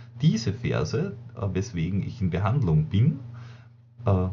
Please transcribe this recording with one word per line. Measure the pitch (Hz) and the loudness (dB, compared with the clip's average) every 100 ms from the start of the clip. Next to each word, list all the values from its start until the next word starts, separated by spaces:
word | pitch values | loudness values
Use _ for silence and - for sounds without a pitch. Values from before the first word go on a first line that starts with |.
| - - | -16 0
diese | 156 220 - | 2 2 0
Ferse, | - - 58 - 127 196 - - - | -2 -2 0 0 -2 -4 -6 -14 -6
äh, | 98 | -4
weswegen | 92 - 82 85 98 | -2 -4 -4 -2 -2
ich | 80 - | -2 -2
in | 92 | -2
Behandlung | 87 101 143 92 78 - | 0 2 2 4 2 4
bin, | 98 139 254 - - - - - - - - | 4 4 2 -4 -16 -16 -18 -20 -20 -20 -4
äh, | - 95 92 | 2 2 2